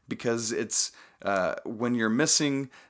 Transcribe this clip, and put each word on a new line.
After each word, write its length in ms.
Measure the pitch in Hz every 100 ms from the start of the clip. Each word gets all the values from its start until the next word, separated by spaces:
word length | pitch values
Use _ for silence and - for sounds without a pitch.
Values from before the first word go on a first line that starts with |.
| -
because 440 | 110 123 117 113
it's, 400 | 117 113 - - - - _
uh, 320 | 101 98 90 - -
when 300 | 110 120 120
you're 120 | 110
missing 640 | 113 156 - 147 139 135 - -